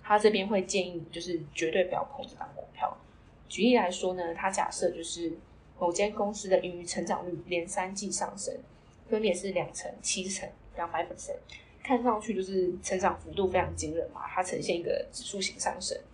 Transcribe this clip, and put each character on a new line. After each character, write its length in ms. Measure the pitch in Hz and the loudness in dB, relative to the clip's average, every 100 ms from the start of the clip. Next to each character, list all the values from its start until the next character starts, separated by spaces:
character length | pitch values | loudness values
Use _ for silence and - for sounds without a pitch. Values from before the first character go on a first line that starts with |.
他 160 | - 208 | 6 8
这 120 | 214 | 8
边 180 | 202 196 | 6 4
会 180 | 208 185 | 2 4
建 200 | 196 180 | 0 0
议 160 | 175 151 | -4 -6
就 100 | 170 | -8
是 180 | 170 165 147 | -2 -4 -4
绝 180 | - 160 | -2 2
对 140 | 190 180 | 4 4
不 80 | |
要 100 | - 165 | 0 -2
碰 200 | - - | -8 -12
这 80 | - | -10
档 140 | - - | -10 -10
股 80 | - | -14
票。 240 | - - - - - - - - | -4 -4 -4 -16 -20 -20 -20 -12
举 160 | - | 2
例 120 | 226 240 | 6 6
来 160 | 180 | 4
说 220 | 190 185 | 0 -2
呢， 200 | 185 170 | -2 -4
他 160 | 165 190 | -2 0
假 220 | 190 - | 0 -2
设 180 | - 175 | 0 0
就 120 | 170 | 0
是 300 | 165 170 165 - - - - - | -8 -4 -4 -6 -14 -20 -20 -2
某 140 | 175 | 0
间 220 | 175 208 | 2 0
公 200 | 208 202 | 0 -2
司 140 | 208 190 | -2 2
的 100 | 185 | 2
盈 180 | 180 175 | 2 -8
余 60 | 175 | -6
成 200 | - 175 | -4 -2
长 240 | 185 180 | -2 -2
率 80 | 165 - | -8 -2
连 200 | 175 170 | -2 -2
三 260 | - 185 | -4 -4
季 160 | 196 196 | -6 -4
上 240 | - 190 202 | -2 -4 -4
升， 200 | - - - - - - - | -8 -8 -12 -20 -20 -20 -2
分 120 | 214 | 2
别 120 | 214 | 2
是 180 | 175 196 | 0 0
两 220 | 190 247 | -2 -2
成、 180 | - - - | -6 -10 -6
七 220 | - 196 | -4 -2
成、 240 | 185 - 175 - - - | -2 -6 -8 -12 -14 -6
两 120 | 170 | -4
百 140 | 165 | -2
percent， 320 | 170 - - - - - - - | -4 -6 -8 -8 -10 -18 -20 -14
看 180 | - 247 | 2 4
上 200 | 240 214 | 4 2
去 120 | 226 | 0
就 80 | 190 | 0
是 320 | 190 190 180 175 | 2 2 2 0
成 160 | - 190 | -2 2
长 220 | 185 - | 2 2
幅 100 | - | -4
度 140 | 196 185 | 2 4
非 100 | 180 | 4
常 160 | 160 - | 2 -2
惊 180 | 156 | -2
人 160 | 165 - | -2 -4
嘛， 100 | - - | -6 -4
它 160 | 185 | -2
呈 200 | 185 - | 0 -2
现 160 | - 170 | 0 0
一 40 | |
个 240 | 170 - - | 0 -2 -2
指 120 | - | -8
数 180 | - 202 | -6 -2
型 180 | 190 - | -2 0
上 160 | - 185 | -2 -2
升。 160 | - - - | -4 -4 -8